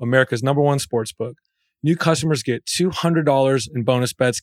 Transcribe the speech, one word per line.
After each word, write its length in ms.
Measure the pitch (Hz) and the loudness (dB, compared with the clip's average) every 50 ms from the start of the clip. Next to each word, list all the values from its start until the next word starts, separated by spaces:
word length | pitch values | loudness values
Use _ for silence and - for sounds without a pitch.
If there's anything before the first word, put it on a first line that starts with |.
America's 400 | 120 120 127 131 131 - 127 110 | -2 2 4 4 4 4 0 -2
number 180 | - 135 139 143 | 0 0 2 2
one 200 | 143 143 143 139 | 2 2 2 0
sports 320 | - - 123 113 113 - - | -2 -2 -2 -2 -2 -4 -6
book. 240 | - 113 123 - _ _ _ _ _ _ _ _ _ - | -8 -8 -8 -10 _ _ _ _ _ _ _ _ _ 0
New 120 | 151 175 | 0 0
customers 460 | 165 - 165 165 123 143 160 151 123 | 2 0 0 0 0 0 -2 -2 -2
get 240 | - 131 117 113 - | -2 -4 -4 -4 -6
two 240 | - - - 175 185 | -6 -2 -2 -2 -2
hundred 380 | - - - 170 170 165 151 | -2 -2 -2 0 0 0 2
dollars 420 | 147 139 135 135 135 135 131 107 - | 2 2 2 2 2 0 0 -2 -4
in 120 | - 123 110 | -6 -4 -2
bonus 280 | 127 127 123 123 120 | 0 0 0 0 -2
bets 300 | - - 131 123 117 - | -2 0 0 0 -2 -4